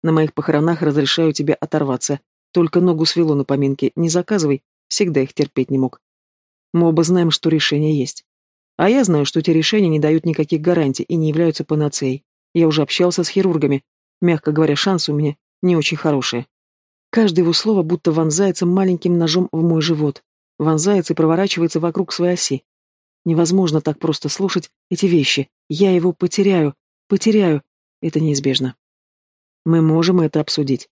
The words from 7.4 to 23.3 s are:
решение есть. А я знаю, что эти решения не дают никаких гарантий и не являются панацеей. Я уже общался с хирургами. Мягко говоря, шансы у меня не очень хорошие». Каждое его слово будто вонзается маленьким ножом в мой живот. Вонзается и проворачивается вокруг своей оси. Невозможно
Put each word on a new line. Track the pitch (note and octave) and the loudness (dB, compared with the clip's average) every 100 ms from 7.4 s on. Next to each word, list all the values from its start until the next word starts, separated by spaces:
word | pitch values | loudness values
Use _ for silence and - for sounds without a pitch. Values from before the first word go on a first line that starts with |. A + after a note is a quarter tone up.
| E3 | 0
решение | D#3 - D3 D3+ D3+ | 0 0 0 0 -2
есть. | B2 - _ _ _ _ _ - | -4 -8 _ _ _ _ _ 0
А | F3 | 2
я | C4 | 4
знаю, | G#3+ D#3 C#3 | 2 2 0
что | E3 | -2
эти | D#3 | 0
решения | D#3+ D#3 G#3+ F#3 | 0 2 2 2
не | D#3 | 2
дают | D3+ D#3+ E3+ | 2 0 0
никаких | D#3+ D3+ D#3+ | -2 -2 0
гарантий | D#3 F3 C#3+ C3 | 0 2 0 -2
и | - E3 | -4 -2
не | D#3 | 0
являются | D3+ E3+ D#3 | 0 0 -2
панацеей. | D#3+ D3+ D3 - C3+ C3 _ _ _ | -4 -2 -2 -2 -4 -6 _ _ _
Я | E3+ E3 | 0 2
уже | D#3 | 2
общался | C#3+ - F3+ F3 | -2 0 0 0
с | F3 | -2
хирургами. | - F#3+ D#3+ C#3 C#3 _ _ _ _ | 0 0 0 0 -2 _ _ _ _
Мягко | F3 D#3+ - | 0 0 0
говоря, | D3+ D#3+ C#3+ | 0 0 0
шансы | G3 F#3 - | 0 -2 -2
у | D3 | -2
меня | D3+ D3 _ _ | -2 -6 _ _
не | F#3 E3+ | 0 0
очень | D3 D#3+ | 0 -2
хорошие». | D#3+ C#3+ B2 A#2+ B2+ _ _ _ _ _ _ | -2 -2 -2 -6 -10 _ _ _ _ _ _
Каждое | - G#3+ E3+ | 0 2 2
его | E3+ | 2
слово | E3+ G#3 G#3 | 0 0 0
будто | D#3+ F3 - | 0 -2 0
вонзается | D#3 D#3+ D3+ G3 E3+ F3 | 0 0 2 0 0 0
маленьким | F#3 F#3+ F3 F3+ F3 | 2 0 0 0 0
ножом | E3 E3+ F3+ | 2 0 -2
в | D#3+ | 0
мой | E3+ E3 | 0 2
живот. | D#3 D#3 D3+ C#3 _ _ _ _ | 0 0 -2 -4 _ _ _ _
Вонзается | D#3 D#3 F3 G3+ E3+ | 0 0 2 0 0
и | E3 | 0
проворачивается | D#3 E3 G3 - E3 D#3+ | 0 2 -2 -2 -2 -2
вокруг | E3+ D#3+ F3+ | -4 -4 -6
своей | - F3 | -2 -2
оси. | F3+ - G3+ _ _ _ _ _ _ | -2 -4 -6 _ _ _ _ _ _
Невозможно | - | -2